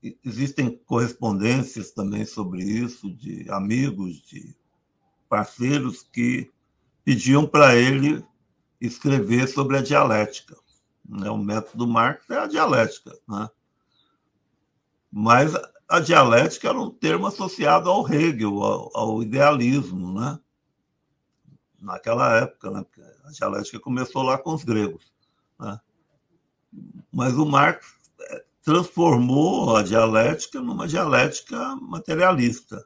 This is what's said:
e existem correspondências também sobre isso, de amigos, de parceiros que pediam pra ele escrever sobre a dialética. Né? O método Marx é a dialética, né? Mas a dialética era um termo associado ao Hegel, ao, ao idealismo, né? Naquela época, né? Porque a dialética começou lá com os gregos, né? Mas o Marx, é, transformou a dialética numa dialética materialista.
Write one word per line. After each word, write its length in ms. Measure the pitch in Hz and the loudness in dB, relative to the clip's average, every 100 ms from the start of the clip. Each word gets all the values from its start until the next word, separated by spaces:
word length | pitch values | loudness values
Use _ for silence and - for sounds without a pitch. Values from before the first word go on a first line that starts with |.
e 160 | 120 - 135 | -16 -14 -12
existem 560 | 110 139 139 127 120 _ | -6 -6 -2 -4 -4 _
correspondências 1040 | 117 120 - 113 101 107 127 120 - 95 | -2 -2 -2 -4 0 0 0 -2 -8 -14
também 340 | - 98 104 107 | -8 -6 -4 -6
sobre 380 | - 98 90 | -8 -8 -6
isso, 500 | 92 107 120 - 101 | -4 -4 -4 -8 -14
de 340 | 87 - - 87 | -14 -14 -14 -10
amigos, 720 | 98 98 117 139 - 95 80 | -6 -2 0 -2 -4 -8 -10
de 320 | _ - - - _ _ _ _ _ _ _ | _ -20 -20 -20 _ _ _ _ _ _ _
parceiros 720 | 104 107 - 123 147 127 - | -4 -4 -4 0 0 -2 -8
que 500 | - - 120 123 - _ _ _ _ _ - | -12 -4 -2 -2 -6 _ _ _ _ _ 0
pediam 400 | 123 120 139 156 | 0 4 4 4
pra 300 | 147 139 120 | 6 8 8
ele 500 | 123 135 143 165 - _ _ _ _ _ | 4 2 0 -2 -6 _ _ _ _ _
escrever 640 | 120 - 147 135 101 120 131 | -10 -4 0 0 2 2 2
sobre 300 | 139 135 135 | -2 0 0
a 40 | |
dialética. 760 | 113 143 135 110 104 - - - _ _ _ _ - | 2 2 4 2 0 -6 -20 -20 _ _ _ _ -14
Né? 220 | 101 101 | -10 -6
O 80 | 107 | -6
método 480 | 101 107 110 113 120 | -4 -4 -6 -6 -2
Marx 420 | 117 120 147 _ | 2 0 -2 _
é 80 | 262 | -6
a 80 | 311 | -4
dialética, 680 | 302 302 135 113 - - - _ | -2 2 2 2 -2 -20 -20 _
né? 200 | 101 113 _ _ _ _ _ _ _ _ _ _ _ _ _ _ _ _ | -8 -8 _ _ _ _ _ _ _ _ _ _ _ _ _ _ _ _
Mas 420 | 104 110 120 151 - - _ _ | -4 4 4 4 0 -8 _ _
a 120 | 170 | 0
dialética 720 | 151 165 131 117 - - 120 | 4 4 6 6 4 -2 -4
era 100 | - | -4
um 100 | - | -6
termo 380 | - 160 175 196 | -4 -2 -2 -2
associado 640 | - 185 - 147 147 165 | -6 -8 -2 2 2 4
ao 220 | 190 131 | 0 2
Hegel, 520 | 151 165 127 107 101 | 2 2 0 -2 -2
ao, 280 | 104 104 - - | -2 -2 -6 -6
ao 260 | 113 110 | -4 -4
idealismo, 1000 | 113 127 143 147 120 143 90 92 90 95 | -4 2 4 4 2 0 -2 -8 -8 -6
né? 200 | 127 151 _ _ _ _ _ _ _ _ _ _ _ _ _ _ | -6 -8 _ _ _ _ _ _ _ _ _ _ _ _ _ _
Naquela 580 | 98 90 - 117 131 113 | -14 -12 -4 0 4 2
época, 340 | 117 - 101 | 0 -6 -12
né? 120 | 95 | -12
Porque 180 | 95 _ - _ - | -14 _ -20 _ -20
a 60 | |
dialética 480 | - 101 101 104 117 | -8 -4 -4 -8 -12
começou 440 | - 123 127 135 | -6 -6 -4 -4
lá 140 | 139 - | -2 -2
com 160 | - | -4
os 100 | 160 | -8
gregos, 500 | - 107 104 80 _ _ _ _ _ _ | -2 -2 -2 -6 _ _ _ _ _ _
né? 200 | 113 101 _ _ _ _ _ _ _ _ _ - - - - | -14 -14 _ _ _ _ _ _ _ _ _ -20 -20 -20 -12
Mas 260 | - 123 127 | -4 -4 0
o 80 | 151 | 0
Marx, 400 | 139 147 175 - _ _ _ | 2 0 -2 -12 _ _ _
é, 260 | - - - _ | -16 -16 -18 _
transformou 1120 | - 160 175 - 170 123 123 135 160 254 208 110 | 0 0 0 0 4 4 4 2 2 0 2 2
a 80 | |
dialética 760 | 95 110 113 110 117 - - 269 | 2 2 4 4 2 0 -8 -10
numa 280 | 247 - - | -8 -6 -6
dialética 880 | 160 180 127 - - - 247 262 269 | -4 0 2 2 -2 -12 -10 -10 -10
materialista. 1080 | - 165 - 160 185 170 120 110 _ 98 | -12 -12 -6 0 2 2 0 -2 _ -20